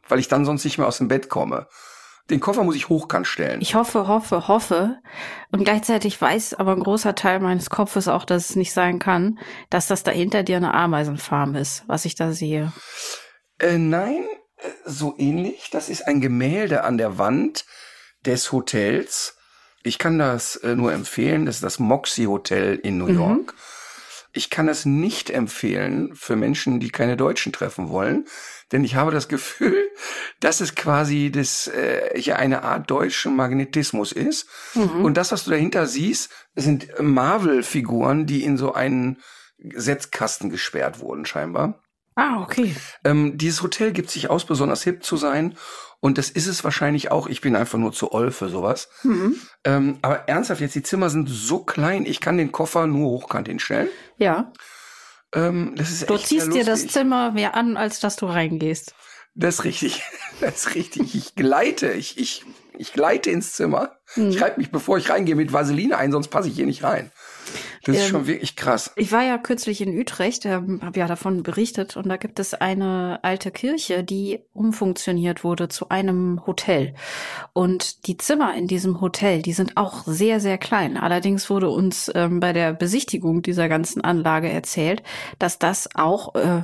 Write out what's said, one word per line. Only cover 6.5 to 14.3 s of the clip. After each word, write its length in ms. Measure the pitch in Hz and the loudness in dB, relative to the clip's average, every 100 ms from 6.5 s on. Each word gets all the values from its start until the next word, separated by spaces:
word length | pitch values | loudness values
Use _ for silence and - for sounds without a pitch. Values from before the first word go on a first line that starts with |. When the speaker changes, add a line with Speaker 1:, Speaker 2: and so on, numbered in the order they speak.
Speaker 2:
aber 180 | - 190 | 0 2
ein 100 | 185 | 2
großer 320 | 185 214 220 | 2 2 2
Teil 260 | 196 196 190 | 0 2 2
meines 280 | 185 180 - | 2 0 -2
Kopfes 400 | - 202 202 185 | -2 0 0 2
auch, 160 | 175 | 0
dass 240 | - 180 170 | 2 0 0
es 80 | 190 | 0
nicht 160 | 185 | 0
sein 260 | - 180 175 | 2 2 2
kann, 400 | 190 180 190 220 - - - | 2 2 2 -2 -8 -14 -2
dass 200 | 180 - | 0 2
das 160 | 190 | 0
da 60 | - | 0
hinter 320 | - 180 208 | 0 2 2
dir 140 | 185 180 | 2 0
eine 160 | 175 | 2
Ameisenfarm 840 | - 170 151 151 143 - 143 139 | 4 4 2 0 -2 -2 0 0
ist, 300 | 143 139 - - | -2 -4 -6 -4
was 200 | 156 165 | -4 -4
ich 80 | |
da 180 | - 165 | -2 -2
sehe. 400 | 160 156 151 156 - - - - - - _ _ - | -2 -2 -2 -2 -6 -16 -12 -10 -12 -16 _ _ -2
Speaker 1:
Äh, 180 | 170 170 | 2 2
nein, 480 | 160 170 202 311 440 | 2 2 0 -2 -4